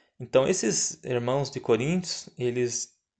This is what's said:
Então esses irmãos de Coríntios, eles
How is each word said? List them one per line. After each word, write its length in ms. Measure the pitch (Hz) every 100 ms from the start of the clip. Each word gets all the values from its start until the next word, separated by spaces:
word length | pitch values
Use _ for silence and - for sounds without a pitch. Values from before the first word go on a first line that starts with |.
| _ -
Então 280 | 123 131 139
esses 520 | 185 214 - - -
irmãos 460 | - 123 120 139 139
de 100 | 123
Coríntios, 680 | - 113 139 180 175 - - -
eles 560 | 123 123 120 120 - _ _